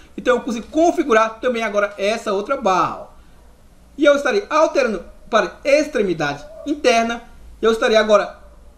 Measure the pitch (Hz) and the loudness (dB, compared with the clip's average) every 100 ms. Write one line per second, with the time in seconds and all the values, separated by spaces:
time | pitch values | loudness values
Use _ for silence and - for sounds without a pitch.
0 | - - 247 247 - 226 - 302 339 349 | -18 -6 0 0 -2 -8 -4 2 2 2
1 | 294 220 220 - 254 226 220 202 202 - | 2 2 0 -2 -4 -2 -2 -2 -2 -2
2 | 202 226 220 196 208 277 214 180 143 104 | -4 -2 -4 -4 -4 -2 0 0 0 -4
3 | - - - - - - - - - - | -16 -20 -20 -20 -20 -20 -20 -20 -18 0
4 | 285 285 277 202 - 302 311 302 247 190 | 2 2 0 -2 0 2 2 2 -2 -4
5 | - - - 220 180 - 294 294 285 247 | -10 -20 -2 -2 -2 -4 0 2 2 -2
6 | 196 160 147 139 - - 285 294 254 233 | -2 -2 -4 -6 -12 -12 -8 -2 2 2
7 | 233 233 - - - - 220 220 247 220 | 0 -4 -12 -20 -20 -4 -2 0 2 2
8 | 214 208 175 - - - - | 4 2 2 -10 -20 -20 -20